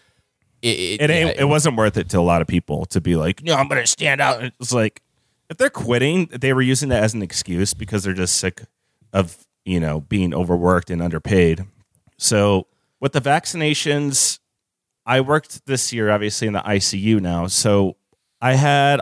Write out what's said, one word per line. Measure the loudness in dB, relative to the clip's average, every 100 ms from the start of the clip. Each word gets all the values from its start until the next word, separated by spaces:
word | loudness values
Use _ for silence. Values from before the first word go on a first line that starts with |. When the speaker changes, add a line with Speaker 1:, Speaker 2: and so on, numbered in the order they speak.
| _ _ _ _ _ -4
Speaker 1:
it, | -2 0
it, | -2 0
Speaker 2:
It | 0
ain't, | 2 0 0
Speaker 1:
yeah. |
Speaker 2:
it | 2
wasn't | 2 2 2
worth | 0 0
it | 0
to | 2
a |
lot | 4 2
of | 2
people | -2 -2 -6 -4
to | -4
be | 0 0
like, | 0 -4
"No, | -2 0
I'm | 0
gonna | 0 -2
stand | 0 0 0
out." | 0 0
It's | -6 -10 -4
like, | 0 0 -4 _ _ _ _ -12
if | -2
they're | -2
quitting, | -2 -2 2 2 0 -2
they | -2 0
were | 2
using | 2 0 0
that | 2
as | 0
an | -2
excuse | -6 -8 -4 -2 -2 -4
because | -6 -4
they're | -4
just | -2 -2 -2
sick | -2 -6 -20 _ _ _ _
of, | -2 -2 -4 _ _ -4
you | -2
know, | 0 -4
being | -2 0 0
overworked | 0 0 2 4 2 0
and | -4
underpaid. | -4 -4 0 4 4 2 -6 _ _ _ _ -6
So | 0 2 4 2 -2 _ _ -6
with | -2
the | -2
vaccinations, | 0 0 0 -2 -2 0 0 -2 0 0 -2 -4 _ _ _ _ _ _ 0
I | 2
worked | 2 0 -2 -14 -6
this | -4 -2
year, | -2 0
obviously, | 2 0 -4 -4
in |
the | -2 0
I | 0
C | 0 -2
U | 2 2
now. | 0 -2 -2
So | 0 2 2 0 -4 _ _ _ -4
I | 0
had | 2 2 4 2 2